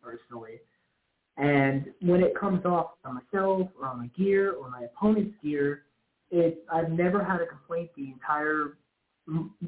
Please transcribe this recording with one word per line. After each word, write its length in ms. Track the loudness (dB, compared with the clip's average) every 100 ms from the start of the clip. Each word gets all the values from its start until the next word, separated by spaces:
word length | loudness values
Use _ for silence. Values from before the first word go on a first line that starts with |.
personally. 580 | -16 -16 -16 -16 -16 -20 _ _ _ _ _ _ _ -2
And 560 | 2 4 4 2 -4 -2
when 220 | 2 4
it 120 | 4
comes 300 | 2 0 0
off 280 | 2 0 -2 -8
on 100 | -14
myself 560 | -14 -6 -2 0 2 0 -6
or 60 | -10
on 120 | -8
my 80 | -8
gear 440 | -2 2 4 2
or 160 | -2 -8
my 140 | -12
opponent's 540 | -12 0 2 4 0 -4
gear, 420 | -4 0 0 -2 _ _ _ _ -2
it, 340 | 2 2 0 -4
I've 200 | -2 0
never 340 | 2 2 2
had 160 | 0 -2
a 60 | -4
complaint 440 | -8 -8 -6 -6 -10
the 160 | -12
entire 640 | -10 -4 -2 0 -2 -4 -8 _ _ _ _ -6
m-, 280 | -4 -4 -10